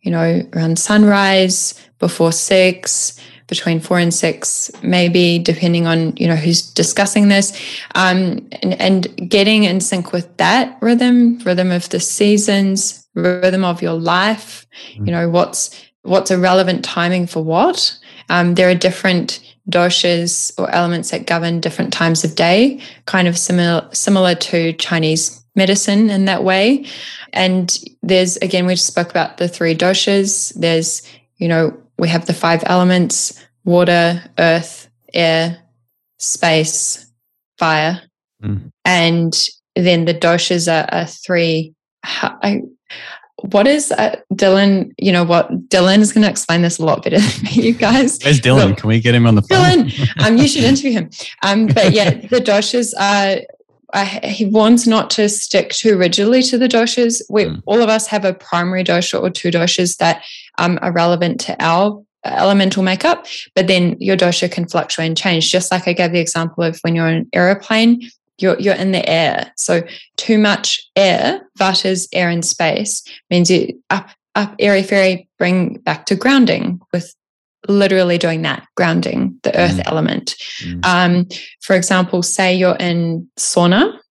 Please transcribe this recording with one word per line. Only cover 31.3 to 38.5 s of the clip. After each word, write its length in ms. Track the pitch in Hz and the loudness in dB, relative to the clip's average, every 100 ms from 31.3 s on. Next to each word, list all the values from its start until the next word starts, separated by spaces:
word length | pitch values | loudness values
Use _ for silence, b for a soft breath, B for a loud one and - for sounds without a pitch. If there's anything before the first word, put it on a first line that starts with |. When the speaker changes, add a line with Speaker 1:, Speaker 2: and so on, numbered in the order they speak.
| _ | _
Speaker 1:
you 100 | 170 | -2
know, 280 | 165 156 - _ - | 0 0 -4 _ -6
we 100 | 170 | -2
have 160 | 165 170 | -2 -2
the 60 | |
five 300 | 170 170 165 | -2 0 0
elements, 800 | - 180 180 180 175 - - - _ _ | 2 2 4 2 0 -2 -6 -10 _ _
water, 580 | - 175 175 175 170 175 - - | 0 2 4 2 2 -2 -8 -2
earth, 500 | 165 165 165 - - _ _ | 2 2 -2 -16 -20 _ _
air, 460 | 170 165 160 170 170 _ _ _ _ _ _ | -2 0 0 -2 -6 _ _ _ _ _ _
space, 880 | - - 170 160 156 - - - - _ _ _ _ _ | -8 -2 0 2 0 -4 -6 -8 -14 _ _ _ _ _
fire. 420 | 165 156 156 175 _ _ _ _ | -2 0 -2 -4 _ _ _ _
Speaker 2:
Mm. 280 | 104 | -8